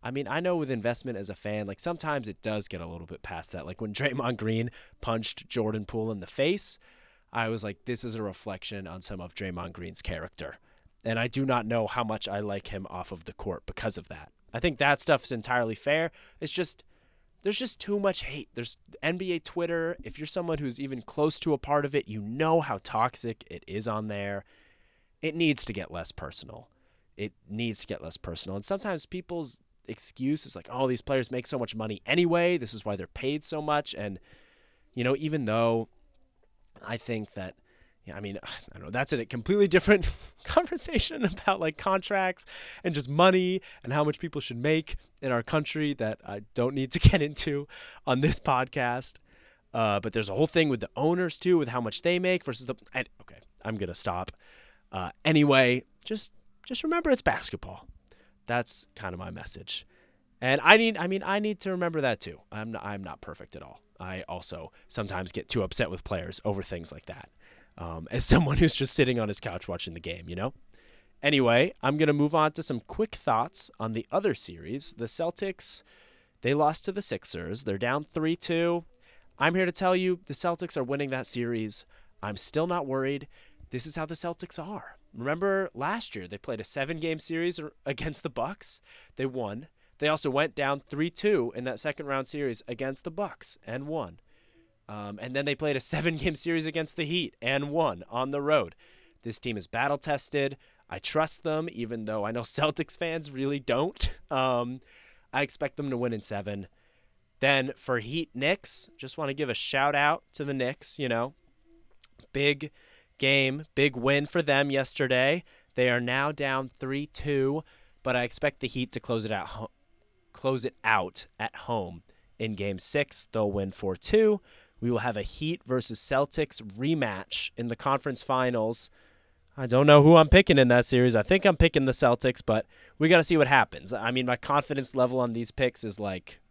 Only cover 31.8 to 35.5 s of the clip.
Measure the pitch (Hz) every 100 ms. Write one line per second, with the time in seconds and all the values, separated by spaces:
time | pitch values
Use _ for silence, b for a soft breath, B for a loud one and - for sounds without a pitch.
31.8 | 110 101 - 151 175 170 175 175 117 110
32.8 | 107 101 85 - 131 147 - 156 151 147
33.8 | 143 - 104 92 b b b b b b
34.8 | b - 123 139 151 156 117